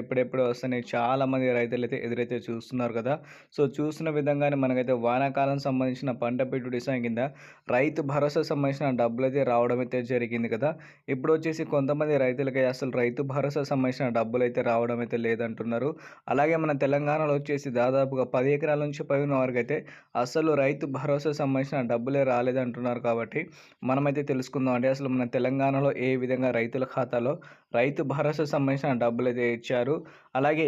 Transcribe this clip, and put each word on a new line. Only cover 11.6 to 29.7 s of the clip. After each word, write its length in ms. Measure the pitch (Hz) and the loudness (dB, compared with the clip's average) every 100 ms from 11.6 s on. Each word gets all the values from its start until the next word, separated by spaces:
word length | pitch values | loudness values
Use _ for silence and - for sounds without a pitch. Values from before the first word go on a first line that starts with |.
| 151 | 0
కొంతమంది 480 | 147 135 147 151 143 127 | 0 2 2 2 2 2
రైతులకి 420 | 127 135 131 127 | 0 0 2 0
అసలు 200 | 127 135 127 | 0 -2 0
రైతు 260 | 120 123 143 | 0 0 -2
భరోసా 320 | 139 139 147 139 | 0 0 0 0
సంబంధించిన 360 | 139 131 127 131 117 | 0 0 0 0 2
డబ్బులు 240 | 113 123 123 | 2 2 2
అయితే 120 | 123 120 | 2 2
రావడం 320 | 117 120 120 117 | 2 2 -2 -2
అయితే 120 | 117 117 | -2 0
లేదంటున్నారు. 640 | 113 117 113 113 117 135 165 - - - 131 | 0 -2 -4 -4 -2 -2 -6 -14 -12 -2 2
అలాగే 200 | 151 165 156 | 2 2 2
మన 100 | 143 139 | 0 2
తెలంగాణలో 480 | 143 147 147 151 143 | 2 0 0 2 0
వచ్చేసి 260 | 147 143 135 120 | -2 -4 -2 0
దాదాపుగా 460 | 120 135 131 131 123 131 | 2 2 2 0 0 2
పది 180 | 135 143 | 2 2
ఎకరాల 240 | 147 147 147 | 2 0 -2
నుంచి 160 | 147 156 | -4 -2
పై 80 | 143 | 0
ఉన్న 140 | 147 135 | 2 0
వారికైతే 340 | 127 123 117 151 - - - 117 | 0 0 -2 -4 -6 -18 -8 -4
అసలు 300 | 127 160 156 143 | -2 0 2 4
రైతు 240 | 135 147 147 135 | 2 0 -4 -4
భరోసా 360 | 147 143 156 147 | -2 0 0 0
సంబంధించిన 420 | 143 135 135 143 120 | 0 0 0 -2 0
డబ్బులే 300 | 117 120 139 131 | -2 0 2 2
రాలేదంటున్నారు. 680 | 123 127 127 123 120 123 120 120 | 2 2 0 -2 -2 -4 -2 0
కాబట్టి 340 | 117 113 147 170 - - - 123 | 0 -2 -6 -6 -12 -20 -8 -2
మనమైతే 320 | 131 143 143 143 | 0 0 0 0
తెలుసుకుందాం 440 | 131 127 143 131 123 | -2 -2 -2 0 2
అండి, 100 | 131 | 2
అసలు 160 | 135 139 | 0 0
మన 120 | 127 120 127 | -2 0 0
తెలంగాణలో 540 | 127 135 135 135 139 - 127 | 0 0 0 2 2 0 0
ఏ 20 | 131 | 0
విధంగా 260 | 123 127 127 120 | 0 0 0 0
రైతుల 280 | 117 131 127 | 0 -2 -4
ఖాతాలో 400 | - 123 120 120 165 - - _ 117 | -4 -2 0 -2 -4 -10 -20 _ 0
రైతు 240 | 131 147 143 | 0 0 -2
భరోసా 320 | 139 147 151 147 | 0 0 0 0
సంబంధించిన 380 | 151 139 139 147 123 | 0 0 0 0 2
డబ్బులు 240 | 120 117 127 | 0 0 0
అయితే 140 | 123 120 117 | 0 0 -2
ఇచ్చారు. 380 | - | -2